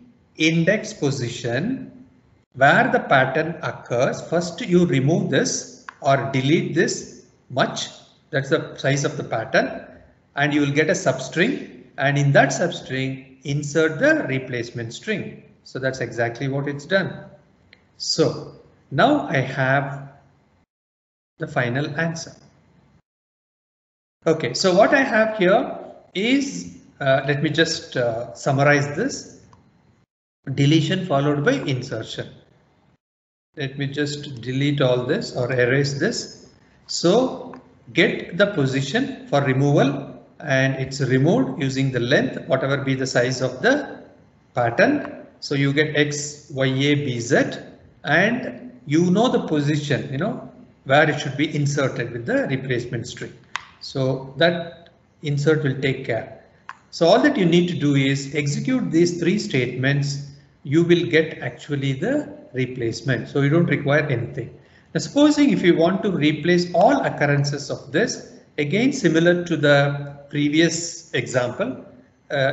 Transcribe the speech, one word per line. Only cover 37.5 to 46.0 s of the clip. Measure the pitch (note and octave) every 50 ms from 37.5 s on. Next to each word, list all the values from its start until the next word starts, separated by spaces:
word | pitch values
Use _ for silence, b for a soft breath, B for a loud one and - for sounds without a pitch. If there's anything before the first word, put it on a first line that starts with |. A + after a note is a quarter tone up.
| - - - _ _ _ _ - A2
get | E3 F#3+ - - - - - - E3
the | G3+
position | G3 - D#3 C3+ B2+ C3+ C#3 C#3 - - B3 C#4 - - - - -
for | D3 C#3 B2+
removal, | C3+ B2+ C3+ C#3+ C#3+ C#3+ F3 A#3+ C#4 - - - - - - - - _ -
and | - - C3+ C3 C3+ C3+ C3+
it's | C3+ C3 - - -
removed | C3+ A#2+ C3 C3 C#3 E3 G#3 C4 C4 - - - C#3
using | C3+ C3 C3+ C3+ C3 B2
the | A#2+
length, | A#2 B2 C#3+ G3+ C4 - - - - -
whatever | E3 D#3+ D3+ C3+ C#3 C3
be | B2+ C3+ C3
the | C3 C3
size | B2+ - C3 B2 B2+ B2+ B2 C3
of | B2 - - -
the | E3 - D4 - - - - - - - - _ _ _ _ _ _ -
pattern. | B2 A#2+ A#2 - - G3+ C4+ D4+ C#4+ - - - - - - - _
So | - - D3
you | C#3 C#3 C#3 C#3
get | D3+ D3+ D3+ D3
X, | D3